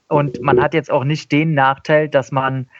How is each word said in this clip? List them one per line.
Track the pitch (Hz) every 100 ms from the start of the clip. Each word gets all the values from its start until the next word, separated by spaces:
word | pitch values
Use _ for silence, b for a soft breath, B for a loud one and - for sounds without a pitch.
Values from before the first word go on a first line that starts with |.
| -
Und | 151 143 -
man | 139 139
hat | 147
jetzt | 160 -
auch | 139
nicht | 135 156 -
den | 147 160
Nachteil, | 143 135 135 - 151 156
dass | 139 -
man | 139 131 131 127